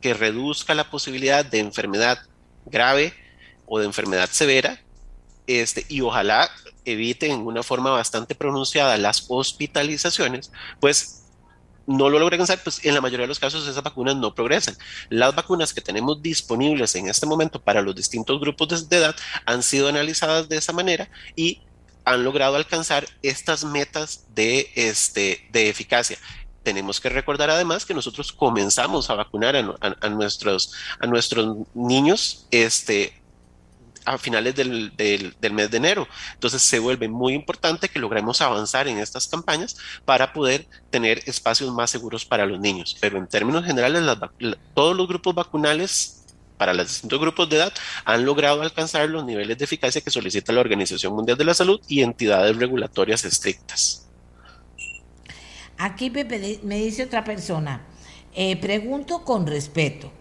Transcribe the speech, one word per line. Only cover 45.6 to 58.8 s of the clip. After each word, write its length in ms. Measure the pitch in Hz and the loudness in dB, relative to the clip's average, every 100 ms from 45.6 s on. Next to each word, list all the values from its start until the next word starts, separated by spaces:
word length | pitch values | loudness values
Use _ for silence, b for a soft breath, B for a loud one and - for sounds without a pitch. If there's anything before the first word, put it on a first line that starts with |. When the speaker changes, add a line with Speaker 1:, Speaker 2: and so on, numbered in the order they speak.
| 147 156 190 - - - - - - - | 2 2 0 -2 -4 -8 -20 -20 -20 -2
Speaker 1:
para 160 | 95 | 0
los 160 | 90 90 | 2 0
distintos 320 | - 113 131 | -4 -4 0
grupos 300 | 160 - 170 | 0 0 2
de 60 | 151 | 4
edad 160 | 175 - B B - | 2 -2 B B 0
han 180 | 113 | 2
logrado 380 | 127 143 147 147 | 4 4 4 2
alcanzar 460 | 156 160 160 160 151 | 0 -4 -2 0 0
los 160 | 160 135 | 0 -4
niveles 320 | 107 104 117 | -4 -4 -4
de 60 | |
eficacia 360 | 139 - 127 151 | -4 0 0 0
que 100 | 147 | -2
solicita 420 | 131 98 101 - | -4 -2 -4 2
la 60 | 120 | 2
Organización 520 | 123 101 95 90 95 | 4 2 0 -2 -2
Mundial 220 | 104 113 123 | -2 0 2
de 80 | |
la 100 | 156 | 4
Salud 240 | 170 185 208 - | 4 4 2 2
y 140 | 143 | 2
entidades 560 | 123 117 113 101 101 113 | 2 2 2 4 4 4
regulatorias 720 | 123 127 107 - 95 113 98 | 0 0 -2 0 0 0 0
estrictas. 800 | - 104 92 - - - - - - - - B B - - - - - - - B B B B - | -2 -2 -6 -8 -2 -2 -2 -14 -20 -20 -20 B B -20 -18 -18 -18 -20 -20 -20 B B B B -8
Speaker 2:
Aquí 320 | 185 196 254 | -6 -4 -6
me, 160 | 247 277 226 196 214 | -4 -4 -4 -6 -8
me 140 | 202 208 | -6 -2
dice 260 | 220 214 | -2 -2
otra 200 | 254 240 | -4 -4
persona, 600 | 214 208 165 165 151 127 - B B B B | -4 -8 -4 -4 -4 -6 -12 B B B B
eh, 220 | - 190 185 | -4 -2 -2
pregunto 640 | 190 208 | -2 -2